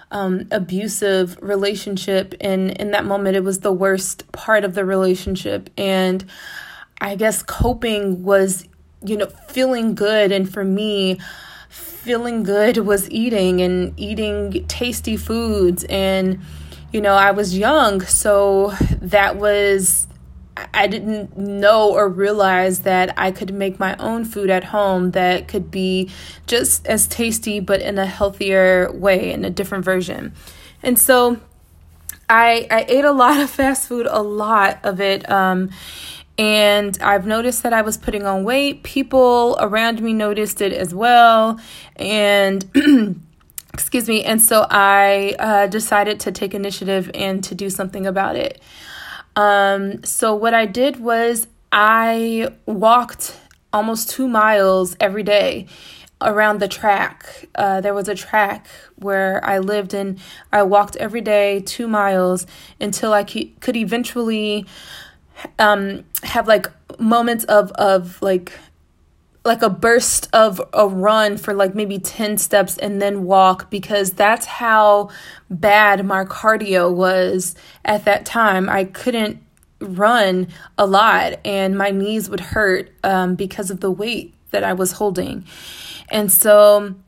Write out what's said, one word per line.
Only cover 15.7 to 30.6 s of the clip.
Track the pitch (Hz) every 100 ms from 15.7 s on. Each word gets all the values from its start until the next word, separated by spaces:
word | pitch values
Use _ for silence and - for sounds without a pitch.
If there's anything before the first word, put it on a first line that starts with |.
| 180 -
And, | 196 190 190 185 185 - - - - -
you | 220
know, | 202 196
I | 196
was | 202 196 185
young, | 220 311 220 196
so | 185 - 214 202 202 196 202 196 - -
that | 180 202 196 196
was, | 208 202 202 196 185 - - - - - - - -
I | 214 202
didn't | 196 208 214 202 190
know | 202 202 202 220 214
or | 196 202
realize | 180 202 208 190 180 190 185
that | 196 185 185 -
I | 190
could | 185 190
make | 196 196 190
my | 190 196
own | 220 233
food | 226 208 190
at | 185 180
home | 208 196 185 180
that | 185 180 180 -
could | 208 160
be | 190 185 185 185 - - - -
just | 240 - - -
as | 220 -
tasty, | - 233 226 214 208
but | 185 196
in | - 196
a | 190
healthier | - 202 196 196 190 185 185 180
way, | - 196 185 175
in | - 190
a |
different | 175 190 196
version. | 180 185 180 - - - - -